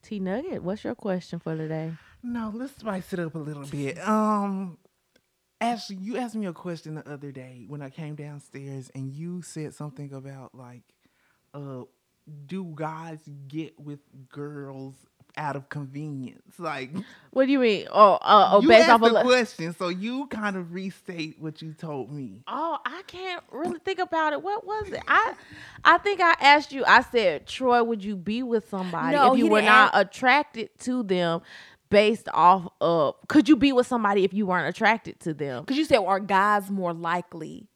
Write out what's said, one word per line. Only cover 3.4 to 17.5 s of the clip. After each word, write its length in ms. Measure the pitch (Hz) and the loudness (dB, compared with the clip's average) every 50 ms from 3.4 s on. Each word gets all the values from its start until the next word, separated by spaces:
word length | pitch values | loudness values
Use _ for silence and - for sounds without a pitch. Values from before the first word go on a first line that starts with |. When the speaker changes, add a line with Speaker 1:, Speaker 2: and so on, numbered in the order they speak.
| 147 151 151 143 139 | -10 -10 -12 -12 -12
Speaker 2:
bit. 340 | 139 143 143 143 135 135 139 170 | -10 -8 -6 -6 -6 -8 -6 -2
Um, 720 | 202 220 220 214 214 214 208 202 202 196 190 196 180 160 _ _ _ _ _ _ _ _ _ _ _ _ _ _ _ _ _ | 0 0 0 2 0 0 -2 -2 -4 -6 -6 -8 -10 -12 _ _ _ _ _ _ _ _ _ _ _ _ _ _ _ _ _
Ashley, 380 | 214 233 240 214 - - 202 | -4 -4 -4 -6 -10 -14 -14
you 200 | 185 190 208 247 | -12 -12 -10 -8
asked 180 | 247 247 233 208 | -8 -8 -8 -8
me 100 | 220 214 | -8 -8
a 80 | 185 165 | -8 -10
question 420 | - - 180 170 156 _ 156 156 | -10 -10 -12 -12 -10 _ -14 -14
the 140 | 156 - - | -14 -12 -14
other 220 | 147 139 143 143 | -16 -14 -14 -14
day 340 | 135 135 127 127 127 123 117 | -14 -16 -18 -18 -20 -20 -18
when 140 | 95 147 147 | -16 -14 -14
I 80 | 143 135 | -14 -14
came 260 | 131 - 160 147 151 | -14 -14 -12 -12 -12
downstairs, 760 | 147 147 147 147 143 - _ _ 139 139 139 135 135 131 - _ | -14 -14 -16 -16 -18 -20 _ _ -16 -14 -12 -12 -12 -14 -14 _
and 160 | 135 135 135 | -12 -12 -12
you 300 | 135 147 165 175 180 180 | -12 -12 -12 -10 -10 -12
said 320 | 165 - - 160 156 143 127 | -14 -14 -12 -12 -12 -12 -12
something 400 | - 151 151 139 147 147 139 139 | -12 -14 -14 -14 -14 -16 -14 -14
about, 420 | 135 131 139 139 135 131 - _ | -16 -16 -16 -18 -18 -20 -20 _
like, 280 | 123 127 120 123 120 _ _ _ _ _ _ _ _ _ _ _ _ _ _ _ | -20 -20 -20 -20 -20 _ _ _ _ _ _ _ _ _ _ _ _ _ _ _
uh, 300 | 147 143 139 135 127 - _ _ _ _ _ _ _ _ - 151 143 143 | -16 -14 -12 -12 -14 -14 _ _ _ _ _ _ _ _ -20 -20 -20 -16
do 260 | 139 175 190 190 170 156 | -12 -10 -10 -10 -12 -10
guys 440 | 147 156 156 160 160 165 165 160 156 _ 151 147 143 139 135 | -8 -8 -8 -8 -10 -14 -14 -16 -16 _ -20 -20 -18 -18 -12
get 280 | 143 156 160 - _ _ | -10 -10 -10 -12 _ _
with 200 | 147 147 147 143 _ _ _ 135 131 123 | -16 -16 -16 -16 _ _ _ -20 -20 _
girls 680 | - 143 143 147 147 143 139 139 135 135 135 135 135 _ _ _ _ _ _ _ _ | -16 -14 -14 -12 -12 -14 -14 -14 -14 -14 -14 -16 -16 _ _ _ _ _ _ _ _
out 200 | - 151 147 139 | -8 -6 -6 -6
of 120 | 139 135 _ | -8 -10 _
convenience? 880 | - 147 147 131 135 143 151 156 147 135 127 117 - - _ _ _ - | -12 -10 -10 -10 -10 -12 -10 -10 -10 -10 -10 -12 -14 -20 _ _ _ -10
Like, 320 | 175 160 147 139 131 127 151 185 214 - - - _ _ | -8 -8 -6 -8 -10 -10 -10 -12 -12 -12 -18 -20 _ _
Speaker 1:
What 140 | - 262 269 | 0 0 2
do 40 | 262 | 2